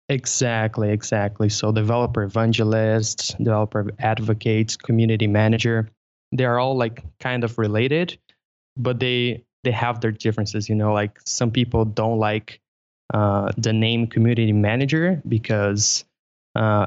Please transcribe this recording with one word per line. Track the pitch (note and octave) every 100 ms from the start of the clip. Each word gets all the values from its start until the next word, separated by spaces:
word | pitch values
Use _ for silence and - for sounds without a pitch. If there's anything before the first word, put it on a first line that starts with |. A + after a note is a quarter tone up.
| -
Exactly, | C#3 - - B2+ A2+ A2 A2+ G#2+
exactly. | G#2 - A2 G#2 G#2 G#2+
So | - G#2+
developer | G#2+ G#2+ A#2 A#2+ A#2+
evangelist, | G2 A2+ A2+ A2 A2 A2 A2 A2 A2 - - -
developer | A#2 G#2+ G#2+ G#2+ G2+ G2+
advocate, | A2 A2 A2 A2 A#2 A2 A2+ -
community | - A2+ A2+ A2 G#2+
manager, | G#2 A2 A2+ A#2+ A2+ A2 _ _ _ -
they | B2 B2+
are | A#2+
all, | B2+ C3+
like, | A#2 A#2 - -
kind | C3 B2
of | A#2 A#2
related, | G#2+ G#2+ B2+ D#3 F3 - _ _ _ _ _ -
but | B2 B2
they, | B2+ B2 A#2+ A#2 - _
they | B2+
have | A2+ A#2+ A#2
their | A2
differences, | G#2+ A2+ G#2+ G#2 A2 G2+
you | G#2+
know, | G#2+
like, | G#2 G#2 - -
some | - A#2+
people | B2 A#2+ A#2+ A2
don't | G#2 A2 A2+
like, | G#2+ G#2+ - - _ _ _ _ -
uh, | G#2+ G#2 G2+ G2+ -
the | A#2
name | A2 A2+ A#2 A#2
community | - A2+ A#2 A2+
manager | G#2 G2+ A#2 C#3 D#3+ F3 F3 -
because, | A2+ - A2 G2+ G2+ G#2+ - - _ _ _ _ -
uh, | A2 G#2